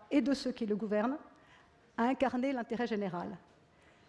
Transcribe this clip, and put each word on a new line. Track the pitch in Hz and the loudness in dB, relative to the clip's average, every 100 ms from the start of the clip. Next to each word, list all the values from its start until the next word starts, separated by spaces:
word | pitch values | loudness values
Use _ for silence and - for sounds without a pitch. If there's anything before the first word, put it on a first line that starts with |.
| - | 0
et | 294 | 2
de | 254 | 4
ceux | 269 254 | 2 -2
qui | 247 214 | -2 -2
le | 208 | -2
gouvernent | 220 208 240 302 - - - - - _ - - | 0 2 2 -2 -8 -20 -20 -20 -20 _ -8 0
à | |
incarner | 240 269 269 254 269 | 0 2 2 2 0
l'intérêt | 254 226 214 240 | -2 -4 -2 -2
général. | 208 196 175 196 180 - - _ _ - - | -2 -2 -4 -8 -10 -16 -20 _ _ -20 -20